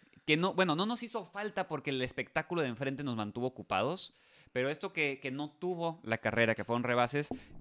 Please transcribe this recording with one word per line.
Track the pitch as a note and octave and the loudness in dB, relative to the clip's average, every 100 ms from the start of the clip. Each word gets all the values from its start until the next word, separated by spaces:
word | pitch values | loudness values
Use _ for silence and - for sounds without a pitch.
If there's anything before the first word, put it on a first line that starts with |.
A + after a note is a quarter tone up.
| _ - - | _ -6 2
Que | D#3 | 4
no, | F3 | 4
bueno, | - F#3 D3+ | 4 4 4
no | |
nos | G#3 A#3+ | 0 -2
hizo | A#3 A3+ | -6 -8
falta | F3 G3+ G#3 F#3+ F#3 | -8 -8 -6 -4 -4
porque | D3+ D3 | -4 -2
el | C3+ | -2
espectáculo | B2+ - - D#3+ - E3+ | -2 -4 -4 -4 -2 0
de | C#3 | 0
enfrente | A#2 C3+ C3+ | -2 -4 -2
nos | C#3+ A2+ | -4 -2
mantuvo | G#2 A#2+ B2 | -4 -2 -4
ocupados, | A#2 F#2+ F#2+ A#2+ F#3 - - _ - - | -4 -2 0 2 -2 -8 -14 _ -20 -6
pero | B2+ C3+ | -2 -2
esto | D3+ F#3+ | -2 -4
que, | E3 C#3+ C3+ | 0 -2 -2
que | C#3 | -6
no | C3+ D3 | -4 -6
tuvo | - F3+ E3+ E3 D#3+ | -6 -4 -2 -2 -4
la | A2 A2+ | -2 0
carrera, | A2+ A2+ A2+ A2 | 2 4 4 2
que | |
fueron | G2+ A#2+ | 0 0
rebases, | B2 B2 A#2+ C#3+ D3 - - - | 4 4 4 2 -4 -8 -12 -6